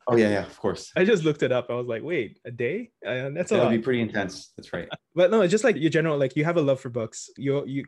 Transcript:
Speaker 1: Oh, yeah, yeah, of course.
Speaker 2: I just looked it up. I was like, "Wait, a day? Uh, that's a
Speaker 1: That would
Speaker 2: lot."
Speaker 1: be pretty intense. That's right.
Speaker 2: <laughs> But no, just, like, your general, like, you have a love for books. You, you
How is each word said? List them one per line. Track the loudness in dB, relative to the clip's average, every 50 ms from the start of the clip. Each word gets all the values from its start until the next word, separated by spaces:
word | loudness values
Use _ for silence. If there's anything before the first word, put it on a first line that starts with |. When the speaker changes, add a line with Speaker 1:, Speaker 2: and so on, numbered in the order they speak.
| _
Speaker 1:
Oh, | 2 4
yeah, | 4 4 4
yeah, | 2 0 -2
of | -6 -12 -6
course. | -4 -4 -4 -4 -10 -6 0
Speaker 2:
I | 2 4
just | 4 4 2 2
looked | 0 0 0
it | 0 0
up. | 0 0 -2 -4
I | -6
was | -6 -4 -6
like, | -6 -6
"Wait, | -6 -4 -4 -4 -4 -6 -10 _ _
a | -16
day? | -6 -4 -4 -4 -4 -6 -8 -12 _ _ -8
Uh, | -6 -6 -4 -6 -6
that's | -6 -6 -4 0
a | 2
Speaker 1:
That | 2
would | 2
Speaker 2:
lot." | 2
Speaker 1:
be | 2 0
pretty | 0 0 0 0
intense. | -2 -2 -2 -4 -4 -4 -8 -14 -18 -20 _
That's | -20 -14 -12
right. | -10 -10 -10 -10
Speaker 2:
<laughs> | -14 -16 _ _ _
But | 2 4 4
no, | 6 4 4 4
just, | 4 4 4
like, | 2 2
your | 2 0 2
general, | 2 2 2 2 2
like, | 2 0 0 0
you | 0 0
have | 2 2 2
a |
love | 2 2 0 0
for | -2 -8
books. | -6 -6 -6 -6 -10 -14 -18 -18 -14
You, | -6 -4 -2 -2 -2 -2
you | -4 -8 -8 -8